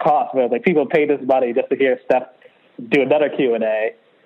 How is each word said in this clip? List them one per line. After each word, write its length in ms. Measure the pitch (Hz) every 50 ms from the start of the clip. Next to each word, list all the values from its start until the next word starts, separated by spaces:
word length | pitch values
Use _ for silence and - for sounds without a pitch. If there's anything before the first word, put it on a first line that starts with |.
cost, 300 | - 165 151 147 120 - -
but 60 | 135
it 40 | 123
was 80 | 113
like, 120 | 120 117 -
people 220 | 190 170 151 139
paid 240 | 120 - 156 147 151
this 120 | 143 131 127
money 260 | 127 131 131 127 120
just 180 | 117 127 127 -
to 60 | 135
hear 240 | 120 135 131 123 - -
Steph 220 | - 131 127 - - - _ - - _ _ _ _ _ - 123 113
do 120 | 151 143
another 280 | 127 131 147 151 151 135
Q 260 | - - 143 123 117
and 80 | 113 113
A, 300 | 113 113 110 110 113 - _ _ _ _ _ _